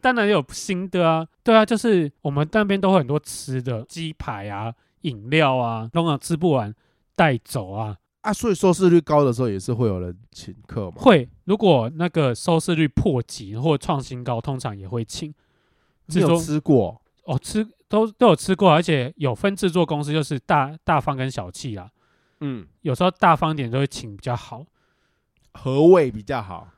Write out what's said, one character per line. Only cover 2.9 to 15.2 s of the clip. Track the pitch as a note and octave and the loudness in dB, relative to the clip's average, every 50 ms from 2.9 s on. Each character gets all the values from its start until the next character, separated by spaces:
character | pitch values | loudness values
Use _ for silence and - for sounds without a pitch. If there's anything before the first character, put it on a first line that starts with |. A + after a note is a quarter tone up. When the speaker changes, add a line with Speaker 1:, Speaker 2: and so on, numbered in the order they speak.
Speaker 1:
会 | F#3+ F#3 | 2 2
很 | D3 | 2
多 | A#2+ C#3+ D3+ | 2 -2 -4
吃 | - - - - - - C3 C3 B2 | -4 -6 -14 -14 -10 -8 -6 -6 -4
的， | B2+ B2 G#2+ A#2+ - | -6 -6 -8 -8 -12
鸡 | - F3 E3 D#3+ D#3 | -12 -10 -10 -10 -10
排 | _ - - B2 G2+ G2 G#2 | _ -12 -10 -10 -10 -10 -10
啊、 | G2+ G2 G#2+ A2+ A#2+ _ _ _ _ _ _ | -8 -8 -8 -8 -10 _ _ _ _ _ _
饮 | - B2+ G#2+ G2+ A#2 | -8 -8 -8 -8 0
料 | C#3 D#3+ D#3 C#3 C3 | 2 2 4 4 2
啊， | B2+ B2 A#2 A2+ A2+ A2 A2+ - | 0 -2 -4 -4 -6 -8 -4 -2
通 | E3+ E3 | -2 0
常 | E3 D3+ C3+ | 0 -2 -4
吃 | - - E3+ | -4 -4 -4
不 | D3+ E3 F3+ | 0 0 2
完 | D3+ C3 A2 G2+ A2 _ _ _ _ _ _ _ _ | 2 2 0 -4 -8 _ _ _ _ _ _ _ _
带 | - F3 D#3 C3+ A#2 | 0 2 2 2 -2
走 | _ - - C3 G2+ F#2 | _ -6 -8 -8 -8 -6
啊。 | G2 G#2 A2 G#2+ G#2 - _ _ _ _ _ | -8 -8 -6 -6 -8 -12 _ _ _ _ _
Speaker 2:
啊， | G#3+ G#3 | -6 -4
所 | - - A#3 | -2 -2 -2
以 | G3 | -2
收 | D#3+ - F#3+ F3 | 2 4 2 2
视 | - F#3+ F3+ | 6 4 6
率 | E3+ F3 | 6 6
高 | D3+ - D3+ D3 D3 | 4 4 2 4 4
的 | C3+ A#2+ | 4 2
时 | A2+ | 0
候 | C3 A#2+ | -2 -2
也 | G2+ F#2+ | -2 -4
是 | F#2+ - B2 | -4 -4 -2
会 | A2 B2+ | 0 0
有 | A2 G2 F2+ | 0 0 -2
人 | F2+ F2+ F2 F#2 A2 _ _ | -6 -8 -10 -14 -18 _ _
请 | - - - F#2 - - | -20 -18 -18 -18 -20 -18
客 | _ - A#2 G#2 F#2 | _ -10 -10 -8 -10
吗？ | E2+ | -10
Speaker 1:
会， | - - C4+ G#3+ D#3 B2 - - _ _ | 2 6 6 6 6 4 -2 -12 _ _
如 | - F#3+ | -2 -2
果 | G#3 A3 G3 D#3+ B2+ A2+ A#2 E3 | 2 4 4 4 4 2 -2 -4
那 | D#3 E3+ F3 | -4 -6 -4
个 | - E3 D3+ C3 A#2+ | -2 0 0 0 -2
收 | - - - E3+ E3 | -4 -2 0 0 0
视 | - - F3 | 0 0 0
率 | D#3 D#3+ C#3+ | 0 0 0
破 | - - - D3+ C#3+ B2+ A2+ | 0 0 0 0 0 -2 -4
级 | _ - - A2+ F#2+ G2+ | _ -12 -16 -14 -12 -10
或 | A2 B2+ E3 D3+ C#3 | -4 -2 0 -2 -2
创 | - - F3 C#3 | -2 -4 -6 -6
新 | B2+ - C3 B2 B2 | -4 -8 -12 -12 -6
高， | B2+ B2+ A2+ | -6 -6 -6
通 | A#2 - C3+ B2+ | -4 -6 -8 -6
常 | - B2+ G#2 | -8 -10 -10
也 | G2 F#2+ F#2+ | -10 -12 -8
会 | G2 A#2 A#2 | -8 -8 -8
请。 | - - - | -8 -10 -12